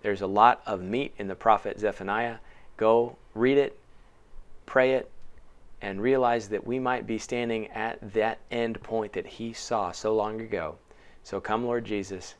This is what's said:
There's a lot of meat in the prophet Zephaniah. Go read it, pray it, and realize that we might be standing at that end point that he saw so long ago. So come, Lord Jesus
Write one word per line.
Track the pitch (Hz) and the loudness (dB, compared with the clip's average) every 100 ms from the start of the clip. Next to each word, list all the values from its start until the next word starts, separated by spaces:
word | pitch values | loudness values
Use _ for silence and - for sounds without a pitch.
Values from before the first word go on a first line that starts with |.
There's | 107 101 | -2 -2
a | 95 | 0
lot | 101 117 - | 8 8 8
of | - 101 | 0 -4
meat | 92 117 143 - | -2 -2 -4 -6
in | 98 | -8
the | |
prophet | 92 113 104 107 95 | -2 4 4 2 -2
Zephaniah. | 104 95 95 107 117 117 - - - - | -2 -2 -4 -2 -2 -6 -16 -20 -20 0
Go | 110 113 120 - - | 6 6 4 -4 -14
read | 107 123 139 | 2 4 6
it, | 139 - - - - - - - - - | 2 -2 -20 -20 -20 -20 -16 -16 -14 -16
pray | - 135 131 | 0 4 4
it, | 131 - - - - - - - - | 4 -2 -12 -12 -14 -18 -20 -18 -10
and | 104 98 | -8 -2
realize | 113 135 123 120 101 | 2 4 4 2 0
that | 104 - | -6 -2
we | 127 | -2
might | 131 127 101 | 0 -2 -2
be | 110 | -6
standing | - 123 120 113 107 | -4 -4 -2 -4 -4
at | 113 110 110 107 | -6 -6 -6 -4
that | 104 110 110 - | 0 0 -2 -6
end | 120 117 110 | -2 -2 -4
point | - 113 107 | -4 -4 -4
that | - - | -6 -8
he | - 113 | -8 -10
saw | 113 - 113 92 | -8 -4 -2 -2
so | 90 110 | -2 0
long | 110 107 110 | 0 0 -4
ago. | 113 104 80 80 _ - - - | -6 -4 -4 -8 _ -20 -20 -20
So | - 98 | -8 -8
come, | - 110 120 | -2 -2 0
Lord | 120 | -2
Jesus | 110 107 98 95 - - | -2 -4 -4 -10 -12 -18